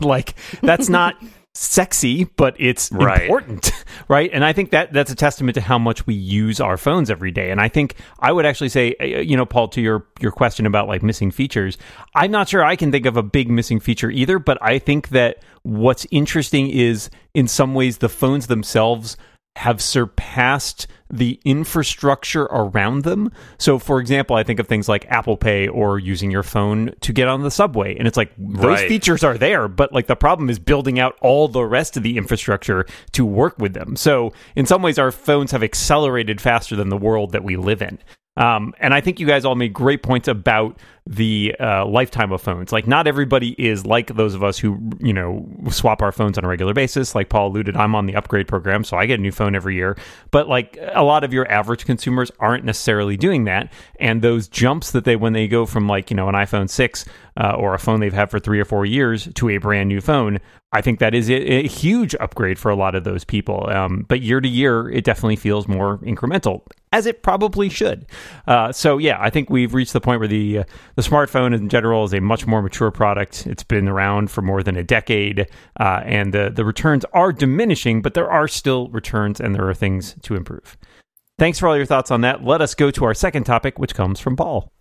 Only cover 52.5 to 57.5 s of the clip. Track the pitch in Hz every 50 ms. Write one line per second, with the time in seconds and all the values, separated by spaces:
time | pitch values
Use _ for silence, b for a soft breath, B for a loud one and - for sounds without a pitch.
52.5 | 120 127 127 113 104 - - 120 107 104 101 101 101 101 156 196 180 131 107 98
53.5 | 92 98 - - B B B B B - - 113 113 117 110 120 117 113 101 -
54.5 | - - 120 127 147 165 - - - 123 104 127 117 107 113 113 110 110 110 101
55.5 | 120 117 113 - - 110 104 104 101 98 95 - 113 95 95 98 98 101 101 -
56.5 | 110 101 98 - - - 127 117 - - - B B B B B B - 107 101